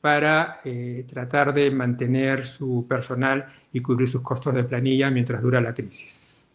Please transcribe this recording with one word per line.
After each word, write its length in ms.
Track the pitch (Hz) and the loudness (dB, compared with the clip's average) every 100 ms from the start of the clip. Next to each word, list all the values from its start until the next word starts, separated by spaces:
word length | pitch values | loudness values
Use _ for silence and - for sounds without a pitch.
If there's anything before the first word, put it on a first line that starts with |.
para, 580 | 147 147 151 156 170 - 135 | 4 4 4 2 0 -6 -10
eh, 400 | 123 123 120 123 | -8 -6 -8 -10
tratar 460 | 127 123 143 139 | -10 -2 2 2
de 180 | 143 143 | 4 2
mantener 720 | 135 123 123 123 131 135 135 | 2 0 0 0 2 2 0
su 420 | 131 - 135 123 120 | -4 -8 -2 -2 0
personal 580 | 131 120 123 135 135 135 - _ | -4 -2 -2 0 0 -4 -20 _
y 80 | 127 | -6
cubrir 280 | 123 123 127 | 0 2 2
sus 140 | 127 | -2
costos 320 | 127 127 147 | -4 -4 0
de 100 | 127 | 0
planilla 460 | 123 123 131 131 139 | 0 0 2 2 2
mientras 320 | 127 120 117 | 2 0 0
dura 200 | 123 123 | 2 2
la 120 | 117 | 0
crisis. 720 | 113 98 - - - - - _ | -4 -10 -12 -18 -18 -18 -20 _